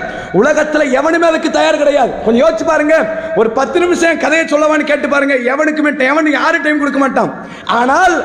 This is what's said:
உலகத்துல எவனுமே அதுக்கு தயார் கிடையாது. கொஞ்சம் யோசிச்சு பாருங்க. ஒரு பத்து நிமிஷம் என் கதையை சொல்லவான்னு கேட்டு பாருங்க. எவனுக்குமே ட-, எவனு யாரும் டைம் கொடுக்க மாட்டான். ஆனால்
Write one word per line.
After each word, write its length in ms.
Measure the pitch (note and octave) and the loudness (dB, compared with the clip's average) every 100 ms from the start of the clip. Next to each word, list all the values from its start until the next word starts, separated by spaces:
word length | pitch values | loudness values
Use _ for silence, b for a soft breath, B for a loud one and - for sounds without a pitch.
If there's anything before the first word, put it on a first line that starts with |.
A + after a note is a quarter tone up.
| - B B | -8 B B
உலகத்துல 580 | F3 C4+ D4+ D4+ D4+ C#4+ | 2 2 2 0 0 0
எவனுமே 360 | C4 D#4 E4+ E4 | 0 0 2 2
அதுக்கு 220 | D#4+ D4+ | 0 0
தயார் 280 | D4+ D#4 D4+ | 0 0 2
கிடையாது. 340 | C#4+ C#4+ A3+ - G#3+ | 2 2 0 0 0
கொஞ்சம் 180 | A#3 | 2
யோசிச்சு 220 | D#4+ D#4+ D#4+ | 2 0 0
பாருங்க. 300 | D#4 D4+ D#4+ - B B - | 0 2 2 0 B B 0
ஒரு 140 | A3+ | 0
பத்து 300 | C4 C4+ F4 | 0 -2 0
நிமிஷம் 300 | F4 E4+ E4 | 0 2 0
என் 100 | D4+ | 0
கதையை 260 | C#4 D#4+ D#4+ | 0 0 0
சொல்லவான்னு 380 | D4 D4+ D4+ | 0 2 0
கேட்டு 260 | D4 C#4+ C#4+ | 0 -2 0
பாருங்க. 240 | C#4 C#4 | 0 0
எவனுக்குமே 580 | C4 A#3+ C#4+ D#4 D4+ D4 | 0 0 0 0 0 -2
ட-, 160 | C4+ C4 | 0 0
எவனு 180 | D4+ D4+ | 0 0
யாரும் 320 | C4 C#4+ E4 | 0 0 0
டைம் 180 | D4+ D4+ | 0 -2
கொடுக்க 200 | C#4+ C4+ | -2 0
மாட்டான். 340 | C4+ B3 E3+ - B B - | 0 0 -2 -4 B B -4
ஆனால் 500 | A3+ B3 D4+ F#4 E4 | -2 0 2 2 0